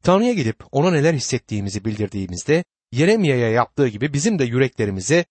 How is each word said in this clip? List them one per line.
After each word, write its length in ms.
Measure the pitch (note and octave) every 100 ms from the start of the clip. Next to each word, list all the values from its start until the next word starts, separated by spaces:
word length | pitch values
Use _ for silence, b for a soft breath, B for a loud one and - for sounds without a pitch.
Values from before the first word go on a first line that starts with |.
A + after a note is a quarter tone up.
Tanrı'ya 300 | - F#3+ A#3+
gidip 320 | A3+ A2+ - -
ona 180 | C3+ F3
neler 240 | D#3+ D#3
hissettiğimizi 720 | D#3 - A#2+ _ G#2 G2+ G2+
bildirdiğimizde 800 | G#2+ G#2+ G#2 G2+ F#2 F2 - D#3 F3 _ _
Yeremya'ya 580 | B2 E3+ A3 E3+ B2+ A2+
yaptığı 380 | A2+ A#2+ - C3+
gibi 240 | G#2 C#3
bizim 260 | C#3+ F#3 G3
de 60 |
yüreklerimize 800 | B2+ B2 C3 - G#2 F#2+ F2+ E3 E3+